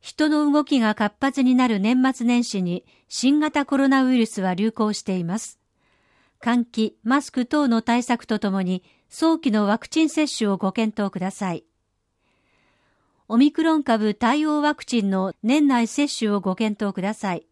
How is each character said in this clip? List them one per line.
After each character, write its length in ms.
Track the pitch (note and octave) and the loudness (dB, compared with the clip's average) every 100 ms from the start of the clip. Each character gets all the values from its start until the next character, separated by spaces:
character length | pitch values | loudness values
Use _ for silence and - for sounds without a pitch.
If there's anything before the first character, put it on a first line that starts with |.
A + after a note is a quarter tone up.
人 240 | - - D4+ | -18 -2 0
の 220 | D4+ D4 | 2 2
動 140 | D4 | 0
き 140 | D4 C#4 | 2 2
が 140 | A3 | 2
活 220 | G#3 G#3 _ | 0 -2 _
発 220 | C4+ C#4 | -4 0
に 140 | B3+ | 2
な 120 | B3+ B3+ | 4 2
る 120 | G#3 | 2
年 240 | G#3+ B3+ C4 | 2 2 2
末 140 | B3+ A#3+ | 0 0
年 160 | A#3+ | 0
始 180 | A#3 G3+ | 0 -2
に 240 | F3+ F3+ _ _ _ | -2 -4 _ _ _
新 300 | - B3+ D4 | -2 2 2
型 260 | D4+ D4+ | 2 -2
コ 100 | C#4+ C#4 | 0 2
ロ 100 | C#4 | 4
ナ 160 | C4+ | 4
ウ 100 | B3+ | 4
イ 60 | B3+ | 2
ル 80 | A3 | 0
ス 120 | - | -2
は 140 | F#3 | -4
流 180 | F3+ A3 | 0 -2
行 220 | A3 G#3+ | 0 -2
し 80 | G#3 | -2
て 160 | - F#3 | -4 -4
い 60 | |
ま 160 | E3 G#3+ | -4 -6
す。 200 | - - _ _ _ _ _ _ _ _ | -8 -18 _ _ _ _ _ _ _ _
換 260 | A#3+ A#3+ | -2 0
気、 300 | A#3 - A3 _ | 0 -2 -4 _
マ 200 | A3 C#4 | -2 -2
ス 80 | C#4 | 0
ク 160 | B3+ A#3+ | -6 -2
等 200 | D4+ C#4 | 0 2
の 140 | A3+ | 0
対 220 | A#3 A#3+ | 0 -2
策 220 | A#3+ A#3 | 0 -4
と 120 | - G#3+ | -2 -4
と 140 | G#3 | -2
も 100 | F#3+ | -2
に、 220 | F#3 F#3 _ _ _ | -2 -4 _ _ _
早 300 | - D#4+ E4 | -2 0 2
期 100 | C#4+ | 0
の 160 | G#3+ | 0
ワ 140 | G3+ A3 | 2 0
ク 100 | - | -2
チ 140 | D#4+ | 0
ン 60 | D#4 | 0
接 180 | D#4 D4+ | 0 -2
種 200 | - G#3+ | -2 -2
を 100 | F#3+ | 0
ご 140 | F#3+ | -2
検 220 | G#3 A3 - | -2 -4 -2
討 100 | G3+ | -6
く 60 | F#3 | -4
だ 140 | F#3 | -6
さ 220 | - F#3+ | -4 -6
い。 100 | E3+ _ _ _ _ _ _ _ _ _ _ _ _ _ _ _ _ - | -6 _ _ _ _ _ _ _ _ _ _ _ _ _ _ _ _ -2
オ 100 | A3+ | 2
ミ 140 | C#4+ | 4
ク 120 | D#4 | 2
ロ 140 | D#4+ D#4 | 0 0
ン 40 | |
株 320 | C4+ A3+ G#3+ | 0 0 0
対 320 | G#3 A#3 D4 | 0 0 0
応 160 | D#4 D4+ | 0 0
ワ 140 | D4 | -2
ク 100 | D4 | -4
チ 160 | - A#3+ | -4 -2
ン 80 | G3 | 0
の 240 | F#3+ F#3+ - | -2 -4 -4
年 260 | A3 D4 C#4+ | 0 2 4
内 200 | A#3+ A3+ | 2 0
接 200 | - C#4+ | -2 -2
種 220 | - A3 | -2 -2
を 100 | G3+ | -2
ご 140 | F#3+ | -2
検 240 | F#3 A3 G#3 | -2 -4 -2
討 100 | G3+ | -6
く 80 | F#3+ | -4
だ 140 | F#3+ | -6
さ 180 | G#3+ G3 | -6 -6
い。 140 | E3+ _ | -6 _